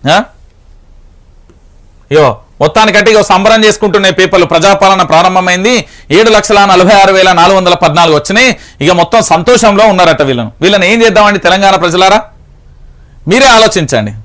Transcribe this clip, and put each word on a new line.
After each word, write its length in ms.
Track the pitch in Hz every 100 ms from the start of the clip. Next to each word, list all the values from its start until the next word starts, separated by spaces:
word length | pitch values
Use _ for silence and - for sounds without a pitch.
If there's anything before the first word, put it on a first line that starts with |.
| 135
ఆ? 120 | 180 254 _ - _ _ - _ - - - _ _ _ _ _ _ - _ _
ఇగో 260 | 147 143 107 _ -
మొత్తానికంటే 500 | 151 220 214 208 202
ఇగో 120 | 214
సంబరం 420 | 202 190 202 220 214
చేసుకుంటున్నాయి 480 | 208 208 202 190
పేపర్లు. 320 | 180 185 190 165
ప్రజాపాలన 560 | 165 190 196 190 190
ప్రారంభమైంది, 840 | 180 160 180 185 180 180 202 247 - - -
ఏడు 180 | 165 226
లక్షల 360 | 214 202 202 202
నలభై 360 | 185 185 202
ఆరు 120 | 190
వేల 180 | 190 185
నాలుగు 260 | 175 175 196
వందల 160 | 180
పద్నాలుగు 420 | 175 175 151 165 151
వచ్చినాయి. 420 | - 202 254 - - -
ఇక 100 | 143
మొత్తం 300 | 180 170 226
సంతోషంలో 640 | - 165 165 247 220 202 220
ఉన్నారట 360 | 185 175 156
వీళ్ళను. 300 | 143 123 110 -
వీళ్ళని 320 | 170 202 180
ఏం 100 | 226
చేద్దామండి 360 | 226 214 208 202
తెలంగాణ 360 | 170 185 196 190
ప్రజలారా, 460 | 175 175 190 214 - - - - - - - - - - -
మీరే 180 | 220 269
ఆలోచించండి. 680 | 226 220 196 151 127 104 107